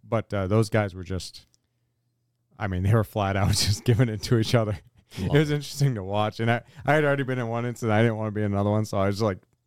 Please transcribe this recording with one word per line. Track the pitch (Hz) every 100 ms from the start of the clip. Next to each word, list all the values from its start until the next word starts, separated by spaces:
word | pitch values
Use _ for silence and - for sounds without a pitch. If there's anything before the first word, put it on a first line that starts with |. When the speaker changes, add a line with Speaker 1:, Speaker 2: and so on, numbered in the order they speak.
Speaker 1:
but, | 110 110 -
uh, | 104 95
those | 107 110
guys | 113 104
were | 92
just, | 90 92 - - _ _ _ _ _ _ _ _ _ _ _ _
I | 104
mean, | 92
they | 98
were | 113
flat | 104 107 98 98
out | 90
<laughs> |
just | 95 - 101
giving | - 113 123
it | 107
to | - 120
each | 110
other. | 120 107 101 _ _ _ -
Speaker 2:
Love | -
Speaker 1:
It | 143
was | 151
Speaker 2:
it. | 147
Speaker 1:
interesting | 143 139 143 110
to |
watch. | 95 101 107 -
And | 113
I, | 117 - - -
I |
had | 151
already | 147 139
been | 131 127
in | 117
one | 117 120
incident. | 117 113 107
I |
didn't | 117 110
wanna | 107
be | 104
in | 104
another | 101 101
one. | 107
So | 107 101
I | 98
was, | 101
like, | 110 92 _ _